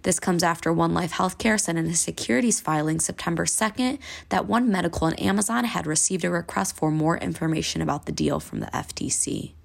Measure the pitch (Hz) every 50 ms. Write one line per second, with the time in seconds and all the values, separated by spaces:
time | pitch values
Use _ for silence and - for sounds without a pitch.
0 | - 190 175 - - 190 180 170 175 165 165 - - 165 170 165 165 170 165 170
1 | 180 - - - 185 185 - - - 220 214 208 - - 170 165 160 165 170 -
2 | - - 170 - - - 226 254 247 233 - - - 160 156 156 151 156 160 160
3 | - - - - - 180 170 160 170 170 - - 220 214 208 - 254 254 269 -
4 | - - - - - - - 185 185 196 214 240 247 240 190 185 170 170 170 -
5 | 160 165 - - - 196 196 208 208 - 226 240 240 226 233 175 165 180 - -
6 | - - 190 175 175 175 175 170 170 - - 196 190 - - - 160 156 156 156
7 | 151 160 170 - - 180 165 - 165 160 160 156 160 - - 165 160 147 143 143
8 | - - 151 151 156 - 147 156 - - - - - - - - - - - -
9 | - - - - - - - - - - - -